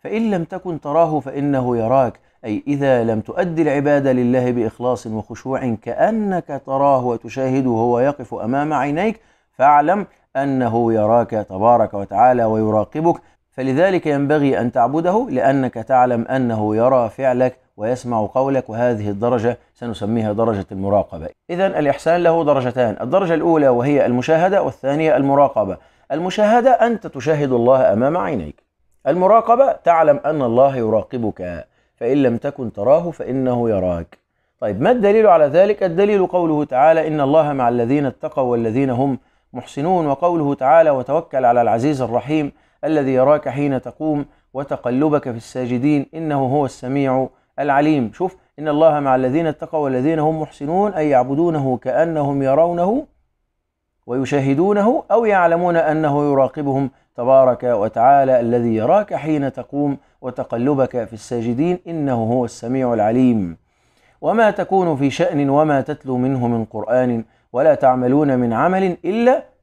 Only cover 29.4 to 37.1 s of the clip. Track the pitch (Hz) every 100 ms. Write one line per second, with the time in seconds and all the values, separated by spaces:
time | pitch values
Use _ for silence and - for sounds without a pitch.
29.4 | 220 233 269 - - 165 156 143 139 160
30.4 | 123 117 139 135 113 110 - 127 110 -
31.4 | 90 85 - _ _ _ 117 143 135 117
32.4 | 143 143 120 - 107 151 170 156 - 131
33.4 | 127 123 117 101 90 87 82 _ _ _
34.4 | _ _ 113 101 160 247 202 214 214 165
35.4 | 147 151 202 208 190 165 202 208 180 180
36.4 | 165 151 147 127 151 160 156